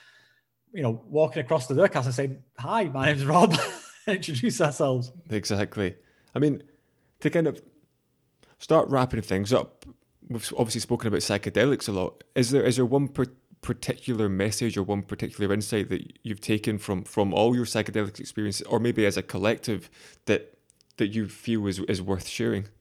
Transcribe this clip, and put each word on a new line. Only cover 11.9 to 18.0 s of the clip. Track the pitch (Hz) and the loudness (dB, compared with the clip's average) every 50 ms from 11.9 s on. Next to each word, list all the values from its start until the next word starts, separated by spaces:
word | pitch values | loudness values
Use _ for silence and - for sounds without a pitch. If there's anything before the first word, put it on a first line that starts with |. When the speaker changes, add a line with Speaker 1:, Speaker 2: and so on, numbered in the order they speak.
Speaker 2:
lot. | 101 92 90 - - - - _ - | -2 -2 -2 -4 -6 -10 -18 _ 0
Is | 143 123 117 | 0 2 4
there, | 135 139 - | 4 4 4
is | 127 120 | 4 4
there | 131 127 | 2 2
one | 113 131 139 143 131 | 2 2 2 0 0
per-, | - - 127 127 - _ _ _ - - | 0 -2 -4 -4 -4 _ _ _ -20 -10
particular | - - 120 - - - 123 - - - 123 110 110 101 | -8 -6 -6 -4 -4 -4 -4 -4 -4 -4 0 0 2 2
message | 98 95 98 107 104 - 123 113 95 101 | 2 2 0 0 0 0 -2 -2 0 -2
or | 95 | -2
one | 90 101 101 | 0 -2 -2
particular | 98 - 107 - - - - - 104 95 | -4 -4 -6 -8 -8 -8 -4 -2 0 0
insight | 101 104 104 - 120 107 95 - | 2 0 0 0 0 -2 0 0
that | 95 - - - - _ | -2 -4 -6 -8 -14 _
you've | - - 104 98 | -10 -8 -8 -6
taken | - - 110 107 104 117 107 101 | -2 0 0 0 0 0 -2 -2
from, | - - 101 90 - | -2 -2 -4 -4 -4
from | - - - 104 101 87 | -4 0 0 2 2 4
all | 101 107 117 127 | 4 6 6 4
your | 123 120 | 2 0
psychedelic | 107 - 117 107 - 101 110 | 0 0 -2 -2 0 0 -2